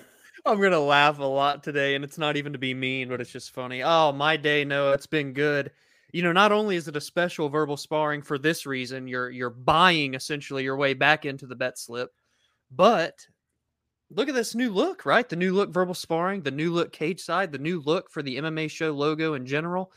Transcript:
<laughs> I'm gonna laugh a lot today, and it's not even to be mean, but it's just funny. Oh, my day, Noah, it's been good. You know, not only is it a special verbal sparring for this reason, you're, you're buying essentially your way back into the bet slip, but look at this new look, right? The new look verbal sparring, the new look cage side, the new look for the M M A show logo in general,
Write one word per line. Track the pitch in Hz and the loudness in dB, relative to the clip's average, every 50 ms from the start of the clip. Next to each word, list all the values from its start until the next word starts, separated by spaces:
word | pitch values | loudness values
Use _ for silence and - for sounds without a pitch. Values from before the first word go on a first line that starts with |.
| - _ _ _ _ | -6 _ _ _ _
<laughs> | - - - - | -20 -16 -6 0
I'm | - 226 202 | 0 2 4
gonna | 196 196 180 160 | 4 4 4 4
laugh | 143 143 147 143 143 147 151 143 | 4 4 6 6 6 6 4 2
a | 139 | -2
lot | 135 135 139 139 143 143 143 - | 0 2 2 2 2 2 0 -4
today, | 160 143 143 139 139 139 | -6 -2 0 0 0 0
and | 139 143 | -2 -4
it's | 143 - - | -6 -8 -4
not | 156 147 147 | -2 -2 -2
even | 147 143 147 147 | -2 -4 -4 -6
to | 131 | -6
be | 131 131 127 | -4 -4 -4
mean, | 131 131 131 131 131 131 123 | -2 -4 -4 -4 -4 -6 -6
but | 127 123 | -6 -8
it's | 123 - - | -8 -8 -12
just | 127 - - - | -16 -16 -14 -12
funny. | 135 127 123 127 127 127 | -10 -10 -8 -8 -4 0
Oh, | 151 165 165 160 151 139 | 2 4 6 4 4 2
my | 139 143 151 160 | 2 2 2 2
day, | 156 143 147 147 147 143 | 2 2 2 2 2 2
Noah, | 143 143 143 143 139 139 | 0 0 0 2 2 2
it's | 139 - | 2 0
been | - - 156 143 139 127 | -2 -2 -2 -2 -2 -2
good. | 135 147 151 147 143 139 143 _ _ _ _ _ _ _ _ - | 0 0 2 2 0 -2 -4 _ _ _ _ _ _ _ _ -6
You | 170 175 | -2 0
know, | 175 165 | 2 4
not | 185 208 208 208 | 6 6 6 6
only | 208 214 208 190 | 4 2 0 -2
is | 175 156 | -2 -4
it | 165 147 | -4 -8
a | 147 | -8
special | 143 - - 175 175 180 - - 160 143 | -8 -6 -2 -2 -2 -2 -2 -2 -4 -2
verbal | 139 156 156 143 147 139 | 0 0 0 0 -2 -6
sparring | - - 160 151 151 151 147 143 143 | -6 -4 -2 0 0 0 -2 -4 -6
for | - 151 139 | -6 -6 0
this | 139 156 165 - - | 0 0 0 0 -4
reason, | 139 135 131 127 120 131 131 127 127 | -6 -6 -6 -6 -6 -8 -10 -10 -8
you're, | 123 127 123 123 | -6 -6 -6 -6
you're | 127 123 127 123 | -6 -6 -6 -6
buying | 117 123 127 160 151 160 180 185 175 160 147 135 131 | -6 -4 2 4 6 6 6 6 6 4 0 -2 -4
essentially | 131 - - 156 147 147 - 139 139 131 | -6 -6 -6 -6 -8 -6 -6 -6 -4 -2
your | 135 135 | -2 -2
way | 139 147 139 135 | 0 2 0 2
back | 131 143 143 156 151 - | 4 4 4 4 4 2
into | 143 135 135 139 | -6 -8 -8 -10
the | 127 123 | -12 -8
bet | 117 131 127 - - | -4 -4 -4 -4 -6
slip, | - - 117 120 123 - _ _ _ _ _ _ _ _ _ _ _ _ | -12 -10 -8 -8 -8 -8 _ _ _ _ _ _ _ _ _ _ _ _
but | 135 127 180 220 233 175 165 - - _ - _ _ _ _ _ _ _ _ _ _ _ _ _ _ _ _ _ | 0 4 6 6 6 4 2 -2 -4 _ -20 _ _ _ _ _ _ _ _ _ _ _ _ _ _ _ _ _
look | - 165 269 277 | -4 -2 -2 0
at | 277 | 0
this | 254 226 - - | -2 -2 -2 -2
new | 226 254 240 | -2 0 0
look, | 196 185 269 370 370 - - | 2 2 0 0 0 -4 0
right? | 139 147 220 240 - | 2 2 2 2 0
The | 165 | -2
new | 170 180 190 180 | -2 0 0 2
look | 196 202 - 156 | 2 0 0 0
verbal | 180 185 175 185 | 0 0 0 -2
sparring, | - - - 165 160 170 185 196 202 147 | -8 -6 -4 -2 -2 0 -2 -2 -4 -6
the | 139 131 | -6 -4
new | 143 156 175 165 | -2 -2 0 0
look | 170 165 160 - | 0 -2 -2 -4
cage | - 160 156 190 - | -6 -4 -4 -4 -6
side, | - - 165 180 196 175 | -6 -4 -2 -2 -2 -2
the | 143 139 | -4 -6
new | 139 160 185 170 | -4 -4 -4 -4
look | 135 143 160 190 175 - | 0 0 0 0 -2 -6
for | - 165 147 | -10 -8 -8
the | 139 127 | -6 -6
M | 127 147 | -6 -6
M | 160 160 156 | -4 -4 -4
A | 156 156 | -4 -6
show | - - 165 160 151 | -4 -4 -4 -2 -2
logo | 139 143 151 156 151 160 160 151 | 0 0 0 0 0 -2 -2 -2
in | 135 127 | -4 -6
general, | 127 139 147 160 170 175 185 190 185 _ | -4 -4 -4 -2 -2 -4 -4 -6 -8 _